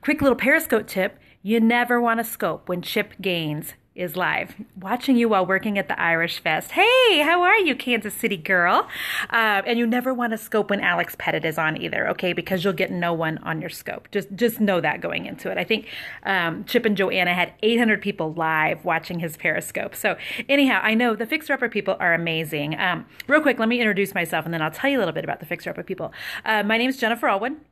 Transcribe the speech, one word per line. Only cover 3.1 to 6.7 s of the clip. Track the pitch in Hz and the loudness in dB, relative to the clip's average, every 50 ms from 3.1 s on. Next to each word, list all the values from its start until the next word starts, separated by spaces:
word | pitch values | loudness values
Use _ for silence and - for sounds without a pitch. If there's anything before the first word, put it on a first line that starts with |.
| - - | -8 -6
Gaines | 185 196 180 170 160 151 151 151 151 - - _ _ _ _ | -4 -2 -2 0 -2 -2 -4 -6 -8 -10 -16 _ _ _ _
is | - 180 175 - | -8 -8 -6 -2
live. | 185 180 156 151 - - - - - 214 _ _ | -2 0 0 0 -2 -4 -6 -12 -18 -18 _ _
Watching | 196 185 190 226 247 - - 269 | -14 -6 -4 -4 -2 2 4 4
you | 240 233 226 | 4 6 4
while | 214 190 185 | 4 4 4
working | 175 190 190 - 220 202 | 4 2 0 0 0 -2
at | 202 190 | -2 -2
the | - - | -2 -2
Irish | - - 170 165 160 165 170 - - | 0 2 2 2 2 0 -2 -4 -4
Fest. | - 170 156 160 - - | -2 -2 -2 -2 -2 -4